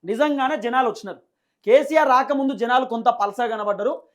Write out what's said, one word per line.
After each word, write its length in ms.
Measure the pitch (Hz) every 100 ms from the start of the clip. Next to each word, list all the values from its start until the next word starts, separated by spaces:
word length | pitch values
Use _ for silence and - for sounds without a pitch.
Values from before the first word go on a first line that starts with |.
నిజంగానే 520 | 170 226 294 285 262 302
జనాలు 320 | 233 254 247
వచ్చినారు. 300 | 214 196 170 _ _ _ _ -
కేసీఆర్ 420 | 254 294 311 294
రాకముందు 440 | 254 269 277 269
జనాలు 320 | 214 233 247
కొంత 240 | 254 233 233
పలసగా 380 | 233 202 202 240
కనబడ్డారు 560 | 220 208 196 220 320 _